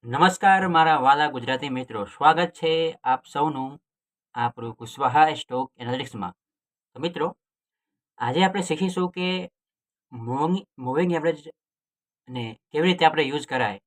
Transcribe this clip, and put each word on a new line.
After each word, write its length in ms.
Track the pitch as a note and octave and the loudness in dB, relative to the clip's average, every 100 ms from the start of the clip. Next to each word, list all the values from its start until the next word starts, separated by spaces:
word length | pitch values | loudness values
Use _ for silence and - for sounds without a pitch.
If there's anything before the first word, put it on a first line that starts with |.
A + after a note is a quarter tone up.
| A#2+ | -6
નમસ્કાર 600 | C3+ F3+ - G3 F#3+ F#3 | 2 2 4 4 4 4
મારા 280 | E3 D#3+ D3+ | 4 4 4
વાલા 340 | C3 C#3+ D3+ | 4 4 2
ગુજરાતી 380 | C3 A#2 C3 C#3+ | -2 -4 -4 -4
મિત્રો, 360 | B2+ B2+ A2 | -6 -6 -8
સ્વાગત 440 | G2+ - D3 D#3+ F3 | -10 2 4 4 0
છે 500 | - E3 D#3+ D#3+ - | -2 -2 0 -2 -4
આપ 200 | - C3 | -2 -2
સૌનું 560 | _ C#3+ D3+ C#3 C3 C#3+ _ _ _ _ _ | _ -2 -2 -2 -8 -12 _ _ _ _ _
આપણું 400 | A#2+ A#2+ - A#2 | -6 -4 -4 -12
કુશવાહા 600 | - A#2 - C3+ C#3+ D#3 | -12 -16 -4 0 4 4
સ્ટોક 380 | D3 - B2+ B2+ _ | 2 -6 -6 -6 _
એનાલિટિક્સમાં. 580 | A#2+ B2+ B2+ A2+ F#2 - _ _ _ _ _ | -6 -6 -6 -10 -10 -12 _ _ _ _ _
તો 60 | B2 | -2
મિત્રો, 360 | E3 E3+ E3 - _ _ _ _ _ _ _ _ | -2 0 -4 -4 _ _ _ _ _ _ _ _
આજે 260 | A#2+ C#3+ | -2 2
આપણે 180 | F#3+ G3 | 2 2
શીખીશું 480 | F3+ D#3 F#3+ F#3 F3+ | -4 -2 -2 -2 -4
કે 400 | F#3 F3+ F#3 F3+ _ _ _ _ _ _ | -4 -4 -4 -8 _ _ _ _ _ _
મૂવિંગ, 540 | A#2+ A2+ C3 D#3 F#3+ - - | -12 -6 -2 0 -2 -4 -10
મૂવિંગ 340 | B2+ C#3 F3+ | -4 0 0
એવરેજને 1500 | E3+ D#3+ D3+ D#3 _ _ _ _ _ _ _ - B2+ A2+ A2 _ | 0 0 -4 -12 _ _ _ _ _ _ _ -12 -8 -8 -10 _
કેવી 180 | D3+ F3 | 0 2
રીતે 160 | F3+ | 4
આપણે 180 | D#3+ D3+ | 2 2
યુઝ 240 | C3+ D3 - | -2 -4 -4
કરાય 340 | C3 A2 G2 | -4 -4 -6